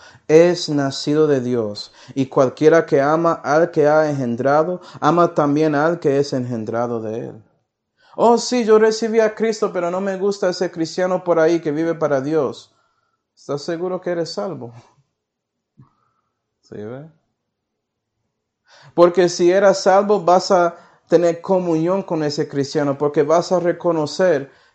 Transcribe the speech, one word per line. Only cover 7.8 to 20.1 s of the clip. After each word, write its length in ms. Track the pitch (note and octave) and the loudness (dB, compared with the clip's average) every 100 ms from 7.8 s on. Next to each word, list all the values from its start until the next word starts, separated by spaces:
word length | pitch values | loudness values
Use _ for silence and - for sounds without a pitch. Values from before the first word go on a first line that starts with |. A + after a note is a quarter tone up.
| _ _ _ - | _ _ _ 0
"Oh, 200 | A3 A#3 | 2 2
sí, 280 | - B3 G#3+ | 0 -2 2
yo 120 | G#3+ | 4
recibí 440 | A3 A3 A3+ A3+ | 4 0 0 0
a 140 | G#3+ G#3+ | 0 0
Cristo, 360 | A3 G#3+ G3+ | -4 -2 -4
pero 180 | F3+ F3 | -2 -4
no 120 | F3+ | -4
me 160 | G3 F#3+ | -4 -2
gusta 320 | G3+ G3 F#3 | -4 -2 -4
ese 200 | F3+ F#3 | -2 -6
cristiano 540 | F3 D#3+ - F3+ F3+ | -4 -6 -2 -2 -2
por 160 | F3 E3 | 0 2
ahí 220 | D#3+ E3+ | 2 2
que 100 | D#3+ | -2
vive 240 | D3 E3 D#3 | -4 -4 -2
para 240 | D3+ C#3 | -2 -2
Dios". 560 | C3+ D#3 A#2+ - - _ _ _ _ _ _ | -2 -2 -2 -6 -18 _ _ _ _ _ _
¿Estás 280 | _ - C#3+ | _ -10 -8
seguro 400 | D#3+ E3 F3+ F3+ | -6 -6 -6 -6
que 100 | - | -6
eres 220 | E3+ D#3+ | -6 -6
salvo? 400 | - G3+ C#3+ A#2+ A#2+ _ _ _ _ _ _ _ _ _ _ _ _ _ _ _ _ _ _ | -8 -10 -10 -14 -20 _ _ _ _ _ _ _ _ _ _ _ _ _ _ _ _ _ _
¿Sí 140 | _ G#2 | _ -16
ve? 340 | G#2+ C3 D#3+ _ _ _ _ _ _ _ _ _ _ _ _ _ _ _ _ - C#3+ | -14 -16 -20 _ _ _ _ _ _ _ _ _ _ _ _ _ _ _ _ -20 -8
Porque 360 | E3+ F3 F3 F3 | 4 6 6 2
si 200 | - F3 | 2 2
eras 340 | F#3 G3+ F#3+ | 4 4 2
salvo, 360 | G3 F#3+ G#3 | 4 2 2